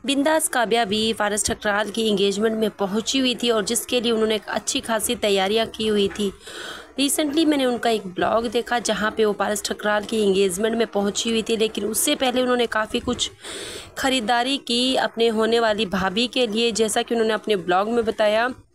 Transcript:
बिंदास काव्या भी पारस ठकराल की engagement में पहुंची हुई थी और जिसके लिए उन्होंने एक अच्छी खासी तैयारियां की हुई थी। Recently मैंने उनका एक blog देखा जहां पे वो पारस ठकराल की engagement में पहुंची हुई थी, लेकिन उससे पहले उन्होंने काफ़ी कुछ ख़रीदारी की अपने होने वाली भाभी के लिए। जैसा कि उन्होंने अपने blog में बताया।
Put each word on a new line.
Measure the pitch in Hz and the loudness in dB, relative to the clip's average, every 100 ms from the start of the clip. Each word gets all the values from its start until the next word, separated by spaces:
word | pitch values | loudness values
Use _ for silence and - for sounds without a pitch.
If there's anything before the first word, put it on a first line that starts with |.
| 226 | 0
बिंदास | 277 294 320 311 | 0 2 2 0
काव्या | 262 220 233 | -2 2 2
भी | 220 214 220 | 2 0 0
पारस | 220 208 208 | 0 -2 -2
ठकराल | - 214 214 202 214 | -2 -2 -2 -2 -2
की | 214 220 | -2 0
engagement | 202 202 196 220 220 | 2 2 2 0 0
में | 214 | -2
पहुंची | - 196 214 220 269 | -2 -2 -2 0 0
हुई | 254 | 0
थी | 240 240 | 0 0
और | 220 | 0
जिसके | 190 226 - 247 | 0 -4 -2 -2
लिए | 233 | 0
उन्होंने | 220 220 | 2 2
एक | 214 - | 0 -4
अच्छी | 220 - 269 | -6 -4 -6
खासी | - 220 214 | -2 -2 -2
तैयारियां | 220 214 196 190 220 220 | -2 2 2 2 0 0
की | - 220 | -2 0
हुई | 208 196 | 2 2
थी। | - 202 - - - - - - - | 0 -4 -4 -16 -14 -14 -14 -12 -2
Recently | 277 - 302 294 311 | 0 0 0 2 2
मैंने | 294 | 4
उनका | 254 233 226 | 2 2 0
एक | 220 190 | 0 -2
blog | 175 175 220 240 | -2 2 2 0
देखा | 240 226 240 | -2 0 -2
जहां | 220 196 214 | 0 0 -2
पे | 214 | 2
वो | 214 | 0
पारस | 202 196 208 | 2 -2 -2
ठकराल | - 214 208 208 | -4 -4 0 0
की | 202 220 | 0 0
engagement | 202 190 196 180 220 226 | 2 4 2 2 0 0
में | 214 | 0
पहुंची | 202 202 202 233 | 0 0 -2 0
हुई | 226 | 0
थी, | 214 226 | 0 0
लेकिन | 220 214 | 0 0
उससे | 202 220 - | -2 0 0
पहले | 294 262 247 | 0 0 2
उन्होंने | 247 247 233 | 2 2 2
काफ़ी | 220 214 240 | 0 -2 -2
कुछ | - 233 - - - - - - - - | -2 -2 -4 -6 -14 -12 -12 -12 -14 -4
ख़रीदारी | 269 262 214 240 247 277 | 0 0 2 0 2 -2
की | - 240 254 262 | -2 0 2 0
अपने | - - 233 | -2 0 2
होने | 220 220 233 | 2 2 2
वाली | 226 208 202 | 2 0 -2
भाभी | 190 190 185 247 | -2 -2 0 -2
के | 262 240 | 0 0
लिए। | 214 233 | 0 0
जैसा | 208 220 233 | 0 0 0
कि | 233 | 0
उन्होंने | 233 220 | 0 2
अपने | 214 214 208 | 0 0 -2
blog | 170 180 214 | 2 0 2
में | 240 | 0
बताया। | 220 214 214 214 247 247 - | -2 0 2 2 0 -6 -18